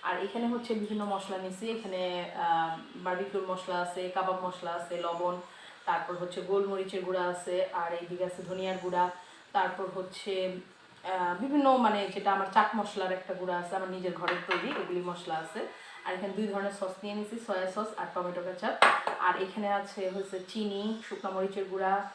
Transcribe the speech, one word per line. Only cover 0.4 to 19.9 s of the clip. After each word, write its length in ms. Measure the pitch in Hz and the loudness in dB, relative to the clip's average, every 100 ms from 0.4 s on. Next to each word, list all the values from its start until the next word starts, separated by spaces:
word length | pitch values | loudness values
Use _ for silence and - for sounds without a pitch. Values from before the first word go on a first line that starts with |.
| 233 | 0
হচ্ছে 260 | 240 - | 0 0
বিভিন্ন 320 | 220 208 214 202 | -2 0 -2 0
মশলা 320 | 196 190 185 | 0 -2 -4
নিছি। 340 | 185 185 226 | -4 -4 -4
এখানে, 540 | 226 208 185 180 180 175 - | -4 -4 -2 0 0 -4 0
আহ, 420 | 170 165 165 160 - - | 4 4 4 -2 -8 -6
বারবিকিউর 560 | 180 180 196 196 185 | -2 -2 0 -2 0
মশলা 240 | 185 - 180 | -2 0 0
আছে, 340 | 175 185 180 | 0 -2 -2
কাবাব 340 | 190 185 185 180 | 0 2 0 -2
মশলা 240 | - 175 | -4 -4
আছে, 240 | 170 170 170 | -4 -4 -2
লবণ, 400 | 170 170 175 180 - - - - - | -2 2 0 0 -6 -16 -18 -8 0
তারপর 280 | 165 - | 0 0
হচ্ছে 280 | 175 175 196 | -4 -4 -4
গোলমরিচের 600 | 175 196 196 196 190 196 | 2 4 4 0 -2 -2
গুঁড়া 200 | 180 185 | 0 2
আছে, 440 | 180 180 - 180 185 | 2 0 0 2 2
আর 200 | - 165 | 2 0
এইদিকে 320 | 175 175 175 180 | -2 -4 -2 -2
আছে 180 | 185 170 | -2 -6
ধনিয়ার 260 | 180 185 185 | -2 0 0
গুঁড়া, 260 | 180 180 180 - - - - | 0 4 2 2 -14 -20 -2
তারপর 320 | 208 185 185 185 190 | 2 2 0 -4 -4
হচ্ছে, 560 | - - - 190 185 180 - - - - | -6 -6 -2 0 0 -2 -10 -20 -20 -12
আহ, 380 | 190 185 180 180 | -2 2 2 2
বিভিন্ন, 360 | 269 294 269 254 | 4 6 8 8
মানে, 300 | 233 202 190 202 | 8 4 0 2
যেটা 160 | 202 | 4
আমার 160 | 196 196 | 4 4
চাট 220 | - - 226 | 4 4 2
মশলার 360 | 202 202 185 | 0 0 0
একটা 220 | 185 - | -2 -4
গুঁড়া 240 | 180 185 175 | -4 0 -2
আছে, 180 | 175 196 | 0 -2
আমার 140 | 185 | -2
নিজের 220 | 185 180 | -2 -2
ঘরের 220 | 165 175 175 - | -2 0 0 0
তৈরি, 200 | 185 233 | 0 0
এগুলি 340 | 294 175 180 180 | -2 -2 -2 -2
মশলা 280 | 175 - | -6 -4
আছে। 260 | 165 160 220 - - - - - | -4 -4 -6 -6 -8 -16 -12 -6
আর 80 | |
এখানে 200 | 185 202 190 | -4 -2 0
দুই 100 | 214 | 0
ধরনের 240 | 196 202 | 2 -2
সস 220 | - 190 - | -2 -4 -4
নিয়ে 120 | 208 208 | -4 -4
নিছি, 240 | 208 233 - | -4 -6 -2
সয়া 240 | 185 185 | 0 0
সস 160 | 214 214 - | 0 -4 -4
আর 80 | 170 | -4
টমেটো 280 | 185 175 175 | -2 -2 -2
কেচাপ। 420 | 180 175 220 - - - - - | -4 -2 -2 4 4 4 0 2
আর 220 | 185 - | 2 2
এখানে 260 | 190 220 202 | 0 0 2
আছে 420 | 202 196 | 2 0